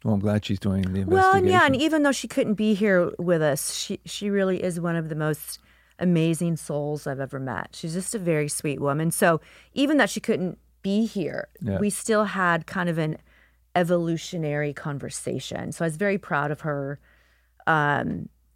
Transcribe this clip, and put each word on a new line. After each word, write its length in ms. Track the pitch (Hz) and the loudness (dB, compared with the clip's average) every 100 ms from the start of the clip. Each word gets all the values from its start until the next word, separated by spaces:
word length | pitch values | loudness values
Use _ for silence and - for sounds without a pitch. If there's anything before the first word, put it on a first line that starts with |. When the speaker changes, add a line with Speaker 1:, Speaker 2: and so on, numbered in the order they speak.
Speaker 1:
well, 100 | 113 | 0
I'm 60 | 104 | 0
glad 240 | 104 104 | 2 0
she's 160 | - 101 | 0 -4
doing 220 | 104 95 | 0 0
the 200 | 92 95 | 0 -2
Speaker 2:
Well, 280 | 95 381 381 | 2 4 6
and 120 | 392 370 | 6 4
yeah, 160 | 370 302 | 6 4
and 80 | |
Speaker 1:
investigation. 60 | 262 | 4
Speaker 2:
even 200 | 311 311 | 2 4
though 80 | 285 | 2
she 160 | 262 226 | 2 -2
couldn't 260 | - 220 | -2 0
be 200 | 208 214 | 0 2
here 360 | 196 214 185 175 - | 2 4 4 2 -2
with 240 | 175 165 | 0 2
us, 320 | 156 139 - | 2 0 -2
she, 240 | - - 202 | -6 -8 -8
she 260 | - - 202 | -10 -6 -2
really 320 | 202 190 185 | 0 2 0
is 160 | 185 175 | -2 -2
one 160 | 170 | -2
of 140 | 165 160 | -2 -2
the 80 | 156 | -2
most 420 | 156 151 - - _ _ _ - | -2 -2 -6 -16 _ _ _ -2
amazing 580 | 180 170 160 160 170 160 | 2 4 4 2 -2 -4
souls 520 | - 147 147 147 143 | -4 -4 -4 -4 -6
I've 100 | 135 | -6
ever 220 | 135 139 | -6 -6
met. 340 | 131 104 - | -6 -6 -6
She's 200 | - 170 | -8 -6
just 200 | 170 185 | -6 -4
a 60 | 226 | -4
very 280 | 175 156 147 | 0 0 0
sweet 320 | - 160 139 | -2 -4 -2
woman. 300 | 143 143 165 | 0 0 0
So 300 | - 190 160 - - - | 4 4 4 0 -20 -12
even 240 | - 285 302 | 0 2 4
that 140 | 208 | 4
she 100 | - | 0
couldn't 360 | - 160 180 - _ _ | -2 -2 -2 -6 _ _
be 240 | 196 202 226 | -2 0 0
here, 420 | 202 151 - - - | -2 -4 -6 -10 -8
Speaker 1:
Yeah. 200 | 180 190 | -2 0
Speaker 2:
we 100 | 208 | 0
still 340 | - - 214 | -2 0 0
had 420 | 208 180 180 170 156 | 2 0 2 0 -2
kind 220 | 196 175 | -4 -2
of 100 | 165 | 0
an 200 | 156 - _ _ _ _ _ | -2 -4 _ _ _ _ _
evolutionary 1000 | - 175 175 170 165 - 180 151 147 147 | 0 2 2 2 -2 -4 -6 -2 -2 -2
conversation. 1000 | 139 156 143 139 - - 127 - - - | -4 -6 -6 -8 -8 -6 -6 -6 -8 -8
So 120 | - | -4
I 40 | 165 | -4
was 80 | 156 | -2
very 220 | 202 196 | -2 -2
proud 320 | - 151 147 | -2 -2 0
of 80 | 151 | -4
her. 400 | 156 143 139 143 _ _ _ _ _ _ - | -4 -4 -4 -8 _ _ _ _ _ _ 0
Um, 640 | 160 147 139 - - - _ _ | 2 4 2 0 -6 -8 _ _